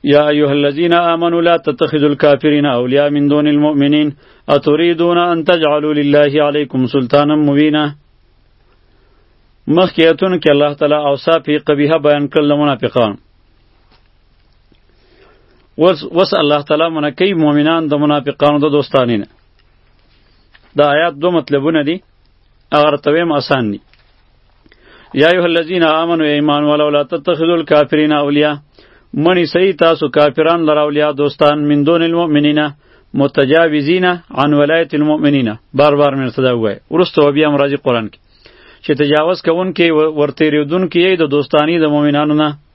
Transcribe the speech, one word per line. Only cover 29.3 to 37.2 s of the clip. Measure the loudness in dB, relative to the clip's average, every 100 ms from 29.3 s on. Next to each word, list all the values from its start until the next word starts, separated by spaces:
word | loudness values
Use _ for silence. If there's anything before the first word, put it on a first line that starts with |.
| 0 0
سئ | 0 0
تاسو | 2 0 2 0
کافران | 2 0 2 0 0 0
لره | 0
اولیاء | 0 0 -2
دوستان، | -2 -4 2 0 2 0
من | 0 2
دون | 0
المؤمنین، | 0 -2 0 0 2 0 -4 -8 _ _ _
متجاوزین | -2 -2 0 2 2 2 0 -2 0 0 -4 _
عن | -4 0
ولایت | 2 2 0 -2
المؤمنین. | -2 0 0 0 0 -2 -6 _
بار | 0 2 2
بار | 0
مې | 0 -6
ورته | -2
دا | -2 0
ووایه. | -2 -6 _
وروسته | -2 0 2